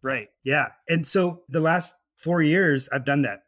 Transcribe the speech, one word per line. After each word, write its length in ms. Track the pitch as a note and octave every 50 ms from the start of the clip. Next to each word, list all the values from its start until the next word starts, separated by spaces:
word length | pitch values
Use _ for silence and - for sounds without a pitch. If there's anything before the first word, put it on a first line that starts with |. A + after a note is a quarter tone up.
| -
Right. 260 | C3 C3+ A#2+ G#2 - _ _ -
Yeah. 240 | C3 C#3 D3+ C3 - - _ _ -
And 180 | E3 E3 D#3
so 360 | - - G3 F3+ F3+ E3 F3 - -
the 120 | C3+ E3
last 320 | D#3 D#3+ E3 F3 E3+ - - _ _ _ _
four 240 | - - D#3+ F3 E3+
years, 480 | D#3+ D3+ D#3+ F#3+ G3 E3 C#3+ C3+ C3 - -
I've 120 | C#3 B2
done 180 | C#3 C#3+ C#3+ C#3
that. 180 | A2+ G2+ - _